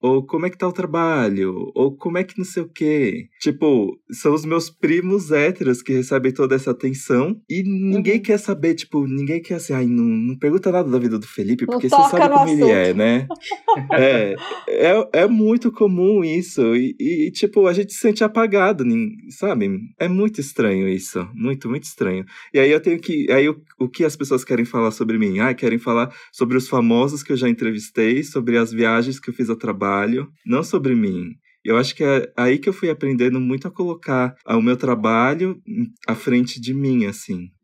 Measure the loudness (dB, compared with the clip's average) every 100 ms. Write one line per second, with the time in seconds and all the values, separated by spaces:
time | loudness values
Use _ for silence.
0 | 2 0 0 -4 -6 -4 -6 -4 -4 -2
1 | 0 0 0 0 -2 -4 -8 0 -2 -2
2 | -6 -4 -6 -8 -8 -6 -8 -4 -2 0
3 | 0 -4 -12 _ -4 0 2 2 0 -6
4 | _ -4 0 0 0 -4 -4 _ 0 0
5 | 2 -2 0 2 2 0 -2 -2 0 -2
6 | 0 0 0 0 0 0 0 -4 -4 -6
7 | -2 0 0 -4 _ -4 -2 -2 0 0
8 | 2 0 2 0 0 -2 0 -2 -2 -2
9 | -2 -4 -4 -4 -6 -8 -4 -2 0 2
10 | 2 0 -2 -2 0 2 2 0 2 0
11 | 0 -2 -6 -8 -2 -2 0 -2 2 4
12 | 6 4 4 6 4 4 4 6 4 2
13 | 2 2 -2 -10 -10 -6 0 0 2 4
14 | 4 4 0 -4 -8 -10 -4 2 4 4
15 | 2 2 4 4 4 2 0 2 2 4
16 | 4 4 2 -2 -4 0 2 2 0 -2
17 | -2 0 -2 0 0 4 4 2 -2 0
18 | 0 2 0 2 2 2 2 2 0 0
19 | -2 -8 -20 -6 -2 0 -2 -4 -8 _
20 | -2 0 0 -2 -8 -2 0 2 0 -2
21 | -6 -8 -10 -6 -6 -4 -6 -8 -10 -6
22 | -4 -4 -8 -18 -4 2 4 4 2 -2
23 | -2 -4 2 2 2 -2 _ _ -6 -2
24 | -2 -2 -2 -2 0 -2 -2 -2 -2 -2
25 | -2 0 0 0 0 0 -2 -2 -2 -2
26 | -2 -8 -20 -4 0 0 0 0 2 4
27 | 2 -2 -4 0 0 0 -2 -4 -6 0
28 | 0 0 -2 -4 0 0 0 0 2 2
29 | 0 -4 -10 -6 -4 -4 -4 -4 -2 -2
30 | 0 -2 -6 _ -2 -2 0 -2 0 0
31 | 0 -2 -8 -14 _ _ 0 0 0 -2
32 | 0 0 -2 -2 0 2 0 -2 -4 -2
33 | -2 0 0 0 -2 -4 -6 -6 -6 -6
34 | -4 -2 -2 -6 -2 0 2 0 0 0
35 | 0 2 0 0 -2 -4 -8 -6 -6 -8
36 | -8 -6 0 0 0 -6 -8 -4 0 0
37 | 0 -6 -10 -10 -10 _